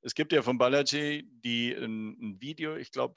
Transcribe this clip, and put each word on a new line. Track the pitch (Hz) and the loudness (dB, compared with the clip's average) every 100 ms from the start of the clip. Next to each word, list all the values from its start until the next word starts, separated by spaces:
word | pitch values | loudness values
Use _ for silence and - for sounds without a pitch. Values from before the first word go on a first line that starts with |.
es | 120 | -6
gibt | - 151 | -4 2
ja | 156 | 4
von | 123 123 | 4 4
Balaji | 127 139 135 143 147 147 - | 6 4 4 0 -2 -4 -8
die, | 120 123 117 120 | -8 -2 0 0
ein, | - 113 110 107 - | -2 -6 -6 -8 -8
ein | 110 95 | -10 -10
Video, | 131 156 156 156 | -12 -8 -8 -8
ich | 131 | -8
glaube, | 127 127 | -4 -4